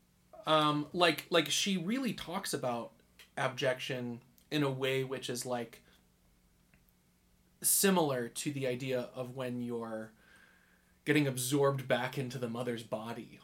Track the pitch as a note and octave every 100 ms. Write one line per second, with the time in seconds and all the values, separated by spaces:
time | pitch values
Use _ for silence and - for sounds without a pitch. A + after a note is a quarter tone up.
0 | _ _ _ - - D#3 D3+ D3 D3 F3
1 | E3+ D3+ - E3+ D3 - G3+ F#3+ E3 B3+
2 | B3+ - - F#3 - B2+ C3 A#2+ G#2+ -
3 | _ - - - C3+ B2+ C3+ B2+ - B2+
4 | B2 A#2 - _ - D3+ C#3 C3 C3 C3+
5 | C3 C3 B2+ A#2+ B2+ A#2+ A#2 - _ _
6 | _ _ _ _ _ _ _ _ _ _
7 | _ _ _ _ _ - - - G3 F3+
8 | D3+ B2+ A#2 - D#3 C#3 C3 B2 C3 B2
9 | A#2+ B2+ B2 C3 B2+ B2 A#2+ A#2 A2+ A2
10 | A2 - - - - _ _ _ _ _
11 | - D3+ C#3+ B2+ B2 C#3 C#3 C3+ - A#2+
12 | B2 D3 B2+ B2+ A#2+ A#2 B2 A#2 A2+ A2
13 | A2 A#2 - -